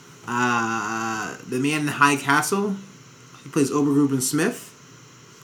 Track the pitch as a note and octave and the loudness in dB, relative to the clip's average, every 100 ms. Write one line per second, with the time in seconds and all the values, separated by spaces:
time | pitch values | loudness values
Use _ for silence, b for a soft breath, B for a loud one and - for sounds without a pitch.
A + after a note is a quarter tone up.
0 | - - - B2 B2 A#2+ A2+ A2+ G#2+ A2+ | -20 -18 -6 0 2 2 0 -2 -4 -4
1 | A2+ A2 G#2 - - B2+ C#3+ D3+ D3 A#2 | -4 -4 -6 -10 -6 -2 0 0 -2 2
2 | C#3+ C#3 C#3+ D3 D3+ G3+ G3+ G3 - - | 4 2 2 2 2 0 0 -4 -8 -20
3 | - - - - C#3 D#3 C#3 C#3+ C#3+ C#3+ | -20 -20 -20 -20 -4 0 2 2 2 4
4 | C#3+ C3+ B2+ D3 F#3 B3 - - - - | 2 2 0 0 0 -2 -12 -20 -20 -20
5 | - - - - | -20 -20 -20 -20